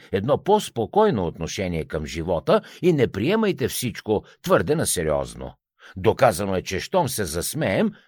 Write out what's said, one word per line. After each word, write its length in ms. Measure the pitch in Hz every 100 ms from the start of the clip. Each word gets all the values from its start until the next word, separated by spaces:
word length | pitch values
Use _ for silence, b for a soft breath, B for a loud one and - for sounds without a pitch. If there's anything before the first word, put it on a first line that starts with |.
| B
едно 320 | 98 107 139
по-спокойно 840 | - 208 - - 104 190 220 127 87
отношение 580 | 71 80 - 95 85 73
към 200 | 80 76
живота 560 | 73 82 85 - 170 B B
и 120 | 170
не 140 | 156 117
приемайте 600 | - 117 220 214 139 120
всичко 560 | - 123 87 - 107 - B
твърде 340 | 165 175 90 156
насериозно. 800 | 120 - 78 73 65 60 64 - _ _ B B
Доказано 580 | 101 - 127 87 98 95
е, 60 |
че 180 | - 92
щом 300 | - 190 147
се 160 | - 92
засмеем, 680 | 85 - - 127 104 208 -